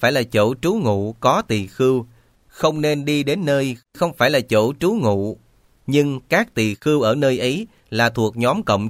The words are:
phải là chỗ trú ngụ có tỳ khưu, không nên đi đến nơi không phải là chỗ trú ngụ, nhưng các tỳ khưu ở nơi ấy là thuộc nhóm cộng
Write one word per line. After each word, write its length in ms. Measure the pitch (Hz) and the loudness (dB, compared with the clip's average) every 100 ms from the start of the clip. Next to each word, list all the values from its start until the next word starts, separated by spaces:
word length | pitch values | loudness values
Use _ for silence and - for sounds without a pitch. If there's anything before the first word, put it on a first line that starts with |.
phải 120 | 120 | 0
là 100 | 139 | 0
chỗ 320 | 120 107 107 127 | 0 2 2 0
trú 140 | 165 | -2
ngụ 380 | 220 127 101 104 113 | 0 0 0 -2 -2
có 220 | 131 180 | 0 0
tỳ 240 | 226 107 95 | 0 -4 -4
khưu, 400 | - 131 127 117 _ _ _ _ | 0 0 0 -4 _ _ _ _
không 320 | - 156 156 | -2 -2 0
nên 240 | 151 147 | -2 -2
đi 180 | 143 147 | -2 -2
đến 220 | 139 147 | -2 -2
nơi 320 | 147 139 135 117 _ | 0 0 -2 -6 _
không 180 | - 170 | -4 -4
phải 160 | - 123 | 0 0
là 100 | 143 | 0
chỗ 320 | 113 107 113 147 | 2 2 2 0
trú 120 | 170 | -2
ngụ, 440 | 226 117 98 104 - _ _ _ _ - | 0 0 -2 -4 -8 _ _ _ _ 0
nhưng 340 | 143 143 131 - | 2 2 -2 -2
các 260 | 180 233 | -2 -2
tỳ 200 | - 110 | -2 -2
khưu 280 | 101 147 147 | -2 0 2
ở 120 | 110 | 2
nơi 240 | 135 139 127 | 2 0 0
ấy 280 | 127 160 226 _ _ | -2 -4 -8 _ _
là 200 | 110 117 | 0 0
thuộc 260 | 117 110 117 | 2 -2 0
nhóm 260 | 120 185 | 0 0
cộng 260 | 156 101 110 | 0 -2 -2